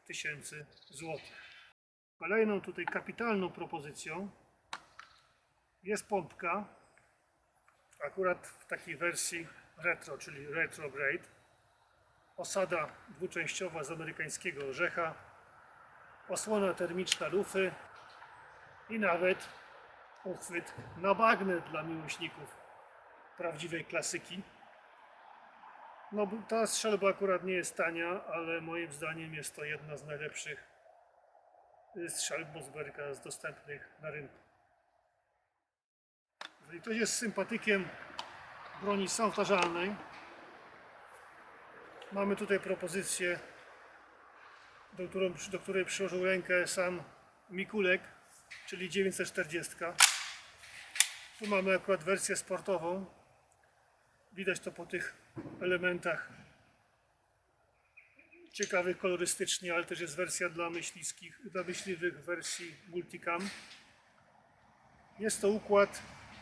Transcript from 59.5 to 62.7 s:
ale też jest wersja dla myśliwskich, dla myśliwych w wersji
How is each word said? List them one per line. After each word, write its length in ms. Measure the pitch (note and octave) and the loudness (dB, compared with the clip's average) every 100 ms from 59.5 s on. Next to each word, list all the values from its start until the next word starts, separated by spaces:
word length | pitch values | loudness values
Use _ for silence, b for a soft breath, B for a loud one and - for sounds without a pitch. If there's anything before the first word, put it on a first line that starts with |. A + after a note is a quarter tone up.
| - F3+ | -2 0
ale 120 | E3+ E3+ | -2 -2
też 140 | E3+ | -4
jest 160 | E3+ D3+ | -6 -2
wersja 340 | E3+ - F3+ | -2 0 -2
dla 200 | D#3+ E3+ | 0 -2
myśliwskich, 720 | E3+ D#3+ F3 D#3 - E3 - G#3 | -2 -6 -8 -10 -10 -14 -14 -8
dla 120 | F#3 | -6
myśliwych 560 | F3 F3 F#3+ E3+ F3 D3 | -4 -4 -4 0 0 -2
w 60 | D3 | -4
wersji 500 | F3 - - E3+ | -4 -2 -6 -8